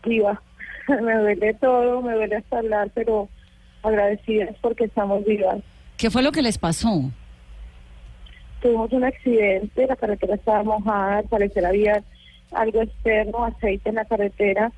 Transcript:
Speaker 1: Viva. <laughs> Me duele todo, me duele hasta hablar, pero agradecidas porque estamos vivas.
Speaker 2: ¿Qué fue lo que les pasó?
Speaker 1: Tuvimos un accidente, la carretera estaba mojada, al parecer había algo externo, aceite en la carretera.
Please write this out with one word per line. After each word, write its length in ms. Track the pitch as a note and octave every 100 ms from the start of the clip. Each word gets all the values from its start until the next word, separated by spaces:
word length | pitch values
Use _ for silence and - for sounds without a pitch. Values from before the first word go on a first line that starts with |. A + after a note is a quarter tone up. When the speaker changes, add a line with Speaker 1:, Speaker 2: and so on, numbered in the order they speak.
| A#3
Speaker 1:
Viva. 360 | A3+ G3+ G3+ - - -
<laughs> 220 | - -
Me 260 | C4 A#3 A3
duele 360 | G#3 G#3 G#3+ G#3+
todo, 460 | C4 B3 A#3+ B3
me 120 | B3
duele 240 | A3+ G#3 G#3
hasta 220 | - A#3+
hablar, 300 | A3+ G#3 G3+ -
pero 320 | A3+ A3 G3+ - - - - -
agradecidas 720 | G#3+ G#3+ G3+ G#3 - G#3+ F#3 G#3+
porque 240 | A#3 A3+ A3
estamos 400 | - G3+ G3+ G#3
vivas. 320 | G#3 F#3+ G3+ - - - -
Speaker 2:
¿Qué 120 | A3+
fue 140 | A3+
lo 80 | C4+
que 100 | D#4
les 160 | A#3+ F#3+
pasó? 540 | E3+ E3 A3+ F#3 C3+ A#2+ - - - - - - - - - - - - - -
Speaker 1:
Tuvimos 300 | B3 A3+ A3+
un 100 | B3+
accidente, 840 | B3+ C#4 B3+ A3+ G#3 F#3+ G#3 - C4
la 80 | -
carretera 380 | G#3+ G3+ F#3+ G3+
estaba 280 | - G#3+
mojada, 540 | G#3 G#3+ G#3 G#3 G3 G3+
al 60 | A3
parecer 400 | A3 G3+ G3+ F3+
había 360 | G3 G#3 G#3 - - - - -
algo 280 | - A3 G#3+
externo, 600 | A3 - A3+ G#3+ G#3 A#3 A#3
aceite 440 | A#3 A3 G3 G#3
en 60 | A3
la 100 | G#3+
carretera. 640 | G#3+ G3+ - G#3 G3 A3+